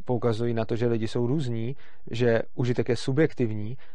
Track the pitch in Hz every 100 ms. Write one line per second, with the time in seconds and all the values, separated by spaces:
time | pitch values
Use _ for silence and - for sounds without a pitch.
0 | - 120 120 110 120 117 110 117 120 117
1 | 107 139 120 151 127 113 113 139 - -
2 | - 117 120 113 - - 123 120 113 117
3 | - 131 160 - 117 107 104 131 -